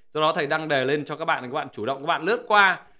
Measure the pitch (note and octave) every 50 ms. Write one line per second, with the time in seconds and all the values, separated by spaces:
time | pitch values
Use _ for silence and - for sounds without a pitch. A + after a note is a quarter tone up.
0 | - - - D3+ D#3 D#3+ D#3+ F3+ D3+ C#3+ D#3 D#3 D#3+ D3 D3 C3+ C3 C3 D3 D3+
1 | C#3+ C#3+ D3+ C#3 D#3+ E3 D#3 C3+ B2+ B2 B2+ D3+ C#3 C3+ - - G#2 A#2+ C3+ C3+
2 | C#3 D#3+ D#3+ C#3+ D#3+ F3+ A3+ A#3+ - - G#3+ G#3 G3+ F#3+ F3 - - - -